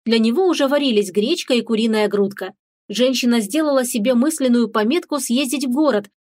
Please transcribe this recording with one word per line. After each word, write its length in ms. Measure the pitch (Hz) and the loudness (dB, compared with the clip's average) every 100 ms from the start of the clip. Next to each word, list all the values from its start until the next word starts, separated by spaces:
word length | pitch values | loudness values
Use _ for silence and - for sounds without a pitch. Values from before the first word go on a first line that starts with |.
| - | -2
для 120 | 226 | 2
него 280 | 226 262 381 | 2 2 0
уже 220 | 311 277 | 2 0
варились 440 | 285 277 208 196 | 0 2 0 0
гречка 400 | 180 226 349 - | -2 -2 -2 0
и 80 | 240 | -2
куриная 480 | 233 220 226 214 208 | 0 -2 0 0 0
грудка. 460 | 202 196 - - - _ _ - | 0 -2 -4 -12 -14 _ _ -10
Женщина 520 | 208 254 254 240 240 | 0 0 2 0 0
сделала 440 | 196 302 302 269 | 0 -2 0 0
себе 300 | 247 240 202 | 0 -2 0
мысленную 560 | 226 294 311 254 240 226 | 2 0 0 2 2 2
пометку 480 | 220 214 339 - 294 | 0 0 -2 -2 -6
съездить 480 | - 240 269 285 269 | -2 -2 -2 -4 -2
в 40 | |
город 360 | 247 302 214 202 _ | 0 2 0 -4 _